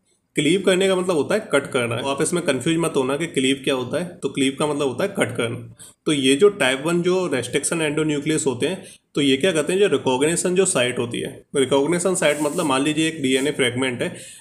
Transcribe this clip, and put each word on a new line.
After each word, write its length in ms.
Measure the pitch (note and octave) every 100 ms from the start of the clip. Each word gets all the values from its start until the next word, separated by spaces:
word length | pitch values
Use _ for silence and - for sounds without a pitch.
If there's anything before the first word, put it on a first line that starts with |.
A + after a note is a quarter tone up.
| _ _ _ -
क्लीव 260 | D3 F#3+
करने 260 | F#3+ F3+ F#3+
का 80 | F#3
मतलब 200 | F3+ E3+
होता 180 | C#3
है 140 | G#3 G#3
कट 140 | C#3+ C3+
करना। 300 | C3 A#2 A#2
तो 120 | C3+
आप 140 | C3+
इसमें 200 | D#3+ F3
कंफ्यूज 320 | D#3 C3 B2 E3
मत 160 | E3 D3+
होना 200 | B2+ C#3+
कि 100 | D#3+
क्लीव 340 | D#3 C3 C#3
क्या 100 | D3+
होता 240 | C3 A#2+ C#3
है, 100 | F3
तो 140 | - C#3
क्लीव 280 | C#3+ C3+ C3+
का 80 | D3+
मतलब 220 | D3 C#3+
होता 160 | A#2+
है 100 | G3 -
कट 180 | A#2+ A2+
करना। 200 | A#2 A#2 A#2 - - _ -
तो 60 |
ये 220 | D3+ C3 C#3
जो 120 | G3+ G3
टाइप 260 | B2+ C3 D3+
वन 160 | F3
जो 240 | E3+ F#3 F3+
रेस्ट्रिक्शन 640 | C3+ A#2 C#3 - E3+ D#3
endonuclease 580 | D3 D#3 D3 D3+ D#3 C#3
होते 200 | A#2+ C3+
हैं 180 | F#3 - - _
तो 60 | -
ये 160 | C#3+ C#3
क्या 160 | F#3+
करते 200 | D#3+ D3
हैं, 80 | F#3
जो 60 | G3+
रिकॉग्निशन 640 | C#3+ C3+ B2+ D3+ E3 F#3
जो 100 | F3+ F#3+
साइट 320 | - B2 B2
होती 220 | A#2+ B2
है, 100 | C#3+ - - D3
रिकॉग्निशन 580 | B2+ C#3 C#3+ F3 F#3+
साइट 240 | F3+ D#3 D3
मतलब 260 | D3+ D#3+ D#3+
मान 160 | C3+
लीजिए 260 | D3 D3+ D#3+
एक 140 | D#3+
डीएनए 280 | C3 C3 C#3
फ्रेगमेंट 500 | D3 B2+ A#2+ C3 A#2+
है 120 | E3+ - - -